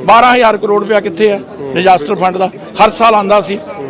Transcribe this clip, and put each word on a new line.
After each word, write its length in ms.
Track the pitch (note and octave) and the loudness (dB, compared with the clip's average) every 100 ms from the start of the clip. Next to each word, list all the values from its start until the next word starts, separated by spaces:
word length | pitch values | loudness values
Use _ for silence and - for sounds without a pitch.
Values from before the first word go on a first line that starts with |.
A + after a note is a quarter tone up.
ਬਾਰਾਂ 300 | D3+ A3+ B3+ | 2 4 4
ਹਜ਼ਾਰ 220 | B3 A3+ G#3 | 4 2 0
ਕਰੋੜ 240 | G#3+ G#3 | 0 -2
ਰੁਪਇਆ 180 | G#3 G#3+ | 0 -2
ਕਿੱਥੇ 300 | G3+ E3 G#3+ | -2 -2 0
ਹੈ 100 | G3+ - - C#3 | -2 -8 -14 -8
ਡਿਜ਼ਾਸਟਰ 400 | C3 F#3 F3+ D#3 | -2 2 2 2
ਫੰਡ 220 | G3+ F#3 F3+ | -2 -2 -2
ਦਾ? 140 | F#3 - - - | -4 -6 -8 0
ਹਰ 60 | G#3+ | 0
ਸਾਲ 240 | G#3+ A#3 | 2 2
ਆਉਂਦਾ 260 | G#3+ G3 G#3 | 2 2 0
ਸੀ, 180 | F#3+ G3+ - - C3+ | 0 -6 -10 -14 -12